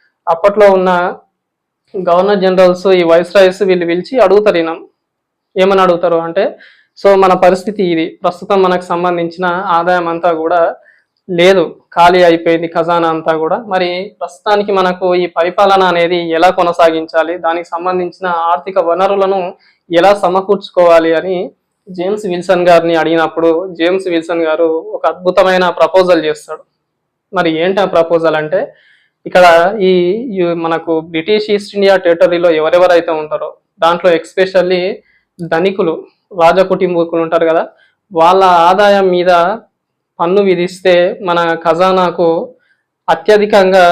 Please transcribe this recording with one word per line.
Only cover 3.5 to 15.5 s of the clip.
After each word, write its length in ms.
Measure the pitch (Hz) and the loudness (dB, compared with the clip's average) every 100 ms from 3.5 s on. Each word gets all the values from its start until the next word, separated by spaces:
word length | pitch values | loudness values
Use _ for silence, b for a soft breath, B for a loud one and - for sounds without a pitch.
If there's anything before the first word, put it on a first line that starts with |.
| 185 | 2
వీళ్ళు 220 | 196 180 170 | 0 0 -2
పిలిచి 340 | 175 180 262 | -4 -4 0
అడుగుతారు 380 | 185 202 208 175 | 2 2 2 0
ఈయన. 140 | 165 175 - _ _ _ _ _ _ 190 | -2 -8 -16 _ _ _ _ _ _ -2
ఏమని 260 | 190 190 | 0 2
అడుగుతారు 340 | 180 170 175 165 | 0 0 0 -2
అంటే, 420 | 165 190 247 b b b b _ | -4 -4 -4 b b b b _
"So 160 | 202 190 | 2 4
మన 180 | 185 | 4
పరిస్థితి 500 | 185 180 185 220 208 | 4 2 2 -2 -4
ఇది, 220 | 180 165 165 - | -2 -2 -4 -6
ప్రస్తుతం 380 | 180 175 196 196 | -6 -6 -2 0
మనకు 200 | 185 180 | 2 0
సంబంధించిన 640 | 180 175 180 175 170 170 180 | -4 -4 -2 -4 -6 -6 -6
ఆదాయం 600 | 175 196 170 175 180 170 | -4 -2 -2 0 -2 -2
అంతా 260 | 170 175 | -4 -2
కూడా 420 | 160 160 175 175 - b b b _ - | -2 -2 0 0 -4 b b b _ -6
లేదు, 340 | 170 185 196 156 - _ | 2 2 2 0 -6 _
ఖాళీ 300 | 175 175 185 | 2 4 4
అయిపోయింది 440 | 175 165 170 165 165 | 4 2 0 -2 -2
ఖజానా 420 | 175 165 170 165 | -4 -2 -2 -2
అంతా 240 | 160 160 160 | -2 -4 -4
కూడా. 200 | 160 202 | -4 -6
మరి 580 | 208 185 180 180 208 - | -4 -4 -4 -6 -10 -12
ప్రస్తుతానికి 520 | 170 - 220 208 208 | -14 -10 -4 -2 0
మనకు 440 | 190 185 180 185 180 | -2 -2 -2 -2 -2
ఈ 100 | 175 | -2
పరిపాలన 560 | 170 175 | -2 -2